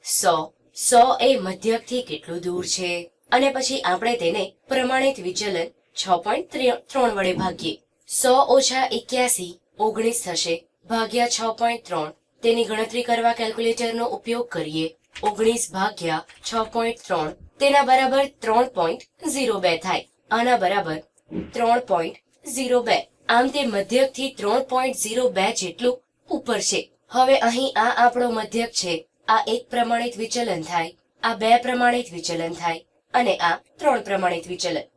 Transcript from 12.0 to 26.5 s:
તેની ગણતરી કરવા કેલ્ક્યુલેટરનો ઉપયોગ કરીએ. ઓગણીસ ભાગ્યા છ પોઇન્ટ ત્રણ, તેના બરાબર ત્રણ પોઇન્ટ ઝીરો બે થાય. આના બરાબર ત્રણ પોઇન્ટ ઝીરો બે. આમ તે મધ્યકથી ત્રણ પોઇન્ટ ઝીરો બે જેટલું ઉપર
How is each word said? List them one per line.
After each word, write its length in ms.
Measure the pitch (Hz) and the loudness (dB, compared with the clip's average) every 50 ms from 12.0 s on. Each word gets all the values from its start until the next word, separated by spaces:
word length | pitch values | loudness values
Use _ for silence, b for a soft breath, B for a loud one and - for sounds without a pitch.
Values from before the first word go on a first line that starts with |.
| 151 151 - _ _ _ _ _ - | -6 -6 -10 _ _ _ _ _ 0
તેની 220 | 233 233 233 233 | 0 2 2 0
ગણતરી 380 | 196 220 214 226 220 220 247 240 | -2 -2 -4 -4 -4 -4 -6 -2
કરવા 300 | 240 233 233 226 233 233 | 0 0 2 2 2 2
કેલ્ક્યુલેટરનો 720 | 233 233 220 220 - 233 226 226 - 240 226 226 233 233 | 2 -4 -6 -4 -2 -2 -2 0 0 -2 -4 -2 -2 -4
ઉપયોગ 420 | - - - _ 226 233 240 240 - | -4 -6 -6 _ -4 -4 -4 -4 -6
કરીએ. 380 | - 170 160 156 156 160 160 160 - _ _ _ _ - - | -6 -6 -6 -4 -4 -4 -4 -4 -6 _ _ _ _ -4 -4
ઓગણીસ 420 | 214 208 196 220 226 233 226 - - | -4 0 2 2 2 2 2 -2 -6
ભાગ્યા 540 | - 190 190 214 208 - 170 170 156 160 - _ - - - | -2 -2 -2 -2 -2 -4 -4 -4 -4 -4 -6 _ -20 -14 -12
છ 80 | - 233 226 220 220 - | -6 -2 -2 -4 -2 -2
પોઇન્ટ 300 | 233 233 233 233 - - | -2 -2 -2 -4 -6 -6
ત્રણ, 300 | - 196 165 156 156 156 _ - - _ _ | -4 -2 -2 -2 -4 -8 _ -20 -20 _ _
તેના 240 | 269 277 277 285 277 | 2 4 6 4 6
બરાબર 420 | 240 262 262 269 254 262 269 277 277 _ _ | 6 4 4 4 4 2 2 0 0 _ _
ત્રણ 280 | - 226 220 240 247 254 | -2 2 2 2 2 2
પોઇન્ટ 380 | - 190 170 165 165 - - _ _ _ - 330 240 | 0 -2 -2 -2 -2 -4 -10 _ _ _ -6 -4 -2
ઝીરો 260 | 277 269 233 214 190 | 0 0 0 0 0
બે 180 | 180 180 170 165 | 0 0 0 0
થાય. 300 | - 185 165 - - _ _ _ _ _ | -2 -4 -4 -4 -4 _ _ _ _ _
આના 260 | 214 226 233 247 247 233 | -2 0 2 2 2 2
બરાબર 420 | 190 180 196 202 180 160 156 - - _ _ _ _ _ - 185 - - - | 2 2 0 0 -2 -2 -6 -8 -10 _ _ _ _ _ -8 -8 -8 -6 -4
ત્રણ 320 | 233 233 233 233 247 247 - | -2 2 2 2 2 2 0
પોઇન્ટ 240 | 196 165 - - - - _ _ _ _ _ - 240 | -2 0 0 -4 -6 -12 _ _ _ _ _ -8 -6
ઝીરો 260 | 254 262 247 247 247 | -4 -2 2 0 0
બે. 160 | 233 226 190 - - _ _ _ _ - | 2 2 0 0 0 _ _ _ _ 2
આમ 200 | 233 240 254 269 | 4 4 4 4
તે 120 | 269 294 277 | 0 -2 -2
મધ્યકથી 680 | 240 208 202 185 - 226 254 269 262 - 247 269 262 269 - | 0 -2 -2 -2 0 2 2 2 2 0 -4 -6 -6 -6 -4
ત્રણ 280 | 196 202 220 262 262 - | -2 0 0 0 0 0
પોઇન્ટ 260 | 254 254 254 262 - - | 0 0 0 0 -2 -4
ઝીરો 320 | - 220 220 247 254 247 | -4 -2 -2 0 0 0
બે 160 | 190 196 190 208 233 | 0 2 0 0 0
જેટલું 460 | - 190 175 165 - 233 247 247 247 _ _ _ _ _ _ | -2 -6 -6 -8 -2 -2 -2 -2 -2 _ _ _ _ _ _
ઉપર 320 | 359 - - - | -6 -6 -2 -2